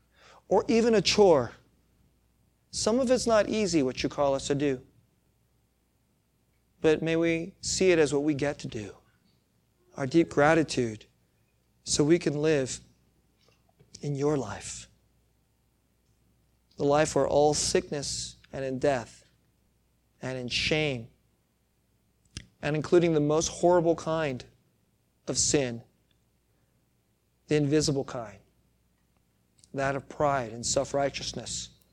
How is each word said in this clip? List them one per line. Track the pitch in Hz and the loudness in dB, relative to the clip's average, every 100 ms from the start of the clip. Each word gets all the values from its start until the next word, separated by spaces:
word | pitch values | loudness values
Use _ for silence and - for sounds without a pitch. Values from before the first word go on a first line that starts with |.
| _ _ - - - | _ _ -20 -20 -2
or | 185 - | 0 2
even | 226 233 | 2 4
a | 220 | 2
chore. | - - 202 151 120 - _ _ _ _ _ _ _ _ _ _ _ | 2 4 6 6 2 -8 _ _ _ _ _ _ _ _ _ _ _
Some | - - 233 | -6 0 0
of | 247 | 2
it's | 254 226 | 0 4
not | 220 202 | 2 2
easy | 220 202 165 | 0 0 2
what | 127 123 | 0 -2
you | 143 | -4
call | - 143 | 0 0
us | 135 - | 0 -2
to | |
do. | 143 147 127 - _ _ _ _ _ _ _ _ _ _ _ _ _ _ _ _ _ _ _ | 0 0 -2 -8 _ _ _ _ _ _ _ _ _ _ _ _ _ _ _ _ _ _ _
But | 160 156 | 2 2
may | 160 165 | 0 0
we | 165 165 170 - | 0 0 -4 -10
see | - - 190 | -8 0 4
it | 170 | 4
as | 147 | 4
what | 143 | 2
we | 147 | 0
get | 139 143 147 | -2 -4 -6
to | 139 | -10
do, | 117 101 - _ _ _ _ _ _ _ _ _ - | -10 -12 -14 _ _ _ _ _ _ _ _ _ -10
our | 135 | 0
deep | 160 165 | 2 2
gratitude, | - 147 165 151 - 117 107 - _ _ _ _ _ _ _ | 4 4 4 2 -2 -4 -6 -16 _ _ _ _ _ _ _
so | - - | -4 0
we | 147 170 | 2 2
can | - 147 | 2 -2
live | 156 151 131 - - _ _ _ _ _ _ _ _ _ _ - | 0 0 -2 -8 -16 _ _ _ _ _ _ _ _ _ _ -12
in | 147 | -6
your | 143 147 151 | -2 0 0
life, | 110 98 - - - _ _ _ _ _ _ _ _ _ _ _ _ _ _ _ _ _ _ - | -4 -8 -12 -14 -16 _ _ _ _ _ _ _ _ _ _ _ _ _ _ _ _ _ _ -4
the | |
life | 147 143 156 | 0 2 2
where | 143 139 | 0 2
all | 143 147 | 4 4
sickness | 147 - 185 185 147 135 - - - _ | 2 0 -2 -2 -6 -8 -8 -10 -16 _
and | 143 | -8
in | 135 131 | -6 -2
death | 143 131 107 - _ _ _ _ _ _ _ _ _ _ | 0 0 -4 -16 _ _ _ _ _ _ _ _ _ _
and | 127 131 | -10 -8
in | 123 | -6
shame, | - - 160 151 127 113 _ _ _ _ _ _ _ _ _ _ _ _ - - _ | -4 0 0 0 -4 -10 _ _ _ _ _ _ _ _ _ _ _ _ -20 -20 _
and | 147 156 | -4 -4
including | 143 175 170 | 2 4 4
the | 160 | 2
most | 147 151 - | 2 0 -2
horrible | - 175 180 165 | 0 2 4 2
kind | 165 - 160 151 120 - _ _ _ _ _ _ _ - | 0 -2 -4 -4 -6 -12 _ _ _ _ _ _ _ -8
of | 135 | -4
sin, | - - 127 117 - _ _ _ _ _ _ _ _ _ _ _ _ _ _ _ - | 0 0 -2 -6 -14 _ _ _ _ _ _ _ _ _ _ _ _ _ _ _ -2
the | 151 | 0
invisible | 143 151 147 139 | 2 2 2 -2
kind, | 127 127 110 98 _ _ _ _ _ _ _ _ _ _ _ _ - | -6 -10 -12 -16 _ _ _ _ _ _ _ _ _ _ _ _ -14
that | 135 135 139 | -4 -4 -4
of | - | -8
pride | - 147 139 113 | -4 -2 0 -4
and | 117 113 | -8 -4
self-righteousness, | - 131 139 139 - - - 110 - - - _ | -2 -2 -2 -2 -4 -10 -10 -10 -12 -12 -18 _